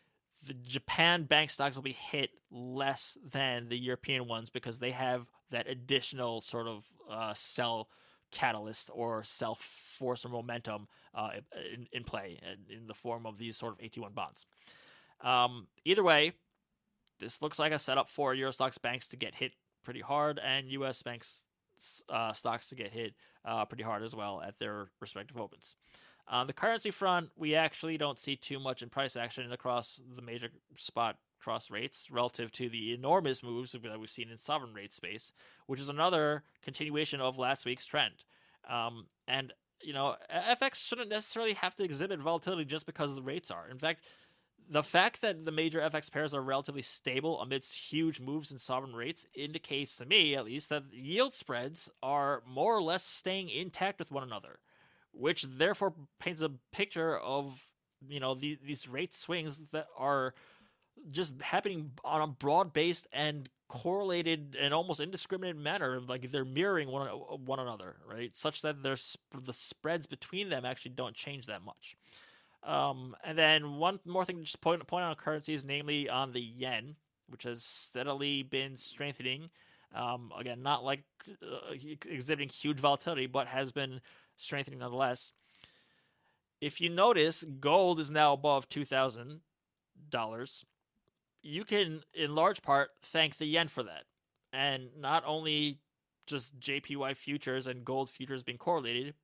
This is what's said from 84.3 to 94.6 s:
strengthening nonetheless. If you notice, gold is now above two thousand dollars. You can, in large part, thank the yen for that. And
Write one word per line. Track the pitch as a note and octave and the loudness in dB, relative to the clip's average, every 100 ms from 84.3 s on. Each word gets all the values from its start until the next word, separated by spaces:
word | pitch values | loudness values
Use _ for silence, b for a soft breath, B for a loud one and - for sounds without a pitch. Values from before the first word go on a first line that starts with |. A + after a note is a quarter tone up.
| B | B
strengthening | - C#3+ C#3 C3+ | -6 -4 -4 -8
nonetheless. | B2 B2 C3 B2+ - - b b b b b b b b b b b - | -4 2 2 2 -4 -12 b b b b b b b b b b b -8
If | D3 - | -6 0
you | E3+ | 0
notice, | E3+ G#3+ G#3 D#3 D#3+ D#3+ C3+ | 6 8 8 6 4 -4 0
gold | C#3 F3 F3+ E3 | 8 8 8 4
is | C#3+ | 2
now | D3+ D3+ | 6 6
above | C#3 D3 C#3 B2+ | 6 6 4 2
two | C#3+ | -4
thousand | C#3 C3+ C3 A2+ B2 D3+ _ _ _ _ _ _ D3+ | 0 2 2 0 -12 -16 _ _ _ _ _ _ -6
dollars. | B2+ A2 A2 C#3 - - _ _ _ _ _ _ _ | -2 -2 -4 -8 -10 -14 _ _ _ _ _ _ _
You | D3+ D3+ | -10 -8
can, | A3 G#3 F#3 D#3 - | 0 2 2 0 -8
in | - D3 D3+ | -2 2 6
large | F3 G3+ | 6 6
part, | - C#3 C#3 - | 6 6 6 -2
thank | - D#3+ D#3 - | -2 4 4 2
the | D#3 | 2
yen | D#3+ E3 | 4 2
for | - | 0
that. | A2 D#2 - _ _ _ _ | -6 -6 -14 _ _ _ _
And | C3 | 0